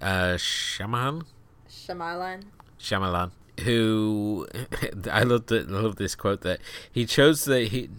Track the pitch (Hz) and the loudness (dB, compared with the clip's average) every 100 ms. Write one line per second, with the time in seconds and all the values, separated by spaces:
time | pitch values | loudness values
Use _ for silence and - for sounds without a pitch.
0 | 95 95 90 90 - - - - 101 120 | -2 2 2 0 -2 -4 -4 -6 -4 -2
1 | 127 156 160 - - - - - - 180 | -2 -4 -8 -16 -20 -20 -20 -18 -12 -10
2 | 165 175 185 185 202 - - - - - | -8 -6 -8 -10 -14 -20 -20 -14 -4 -2
3 | 95 87 90 - - - 95 117 110 110 | 0 0 -2 -6 -18 -6 0 4 4 4
4 | 107 107 104 104 - - 127 - - 101 | 2 2 0 -2 -6 -10 -8 -6 -6 -6
5 | 80 82 123 120 - 113 67 95 110 98 | -2 2 4 4 2 0 0 -2 -2 -2
6 | 98 - 101 98 90 90 - - - - | -6 -2 -2 0 -2 -4 -6 -16 -6 -4
7 | 117 - 143 151 - 131 117 127 120 | 0 6 6 6 4 2 2 -2 -6